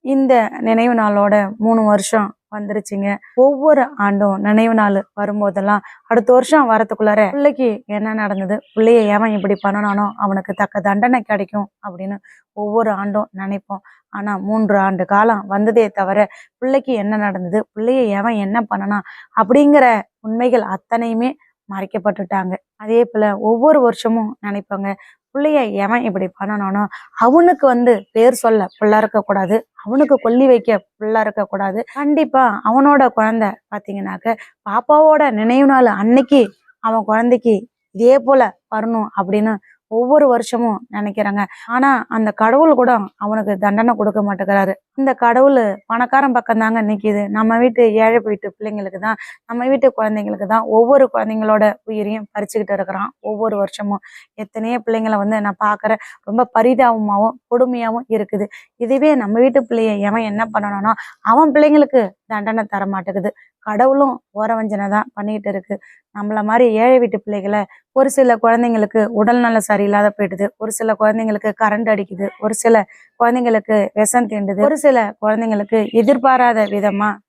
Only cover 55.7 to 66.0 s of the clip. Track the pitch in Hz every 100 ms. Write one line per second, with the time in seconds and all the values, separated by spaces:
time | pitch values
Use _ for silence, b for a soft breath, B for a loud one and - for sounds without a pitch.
55.7 | 208 214 220 B B - 220 247 - 226
56.7 | 254 240 226 208 202 220 254 _ 240 254
57.7 | 247 226 233 254 220 202 202 208 B B
58.7 | _ 233 269 302 285 208 220 262 262 240
59.7 | 233 226 208 202 220 220 208 226 214 208
60.7 | 202 208 226 B B - 233 311 277 302
61.7 | 302 285 262 202 _ _ 220 202 220 208
62.7 | 202 196 190 180 196 196 - b _ -
63.7 | 214 262 269 277 247 _ 202 214 226 220
64.7 | 202 202 208 254 - 208 214 208 196 185
65.7 | 202 b b